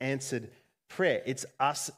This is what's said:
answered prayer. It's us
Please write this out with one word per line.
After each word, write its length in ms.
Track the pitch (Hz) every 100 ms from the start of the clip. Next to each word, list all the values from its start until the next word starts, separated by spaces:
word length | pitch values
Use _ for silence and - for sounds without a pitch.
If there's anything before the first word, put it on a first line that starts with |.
answered 480 | 131 135 135 123 110 - _ _ -
prayer. 320 | - 180 113 -
It's 180 | 131 - -
us 320 | 135 147 -